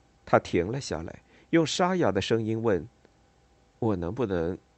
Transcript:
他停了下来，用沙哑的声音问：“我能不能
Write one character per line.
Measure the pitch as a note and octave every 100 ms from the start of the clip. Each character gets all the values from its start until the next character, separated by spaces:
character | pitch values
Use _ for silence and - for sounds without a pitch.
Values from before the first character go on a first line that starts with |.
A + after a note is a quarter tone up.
| _ _
他 | - A#2+
停 | - F#2+ E2+
了 | C3+
下 | - D#2
来， | E2 - _ _ _
用 | E3 D#3
沙 | - F3+ F#3
哑 | B2
的 | F#2+
声 | - A2+
音 | A2 A2
问 | A2+ F2+ G2 - _ _ _ _ _ _ _ _
：“我 | A2+ F#2+
能 | E2+
不 | A#2+ A2
能 | F2+ E2 F#2+ -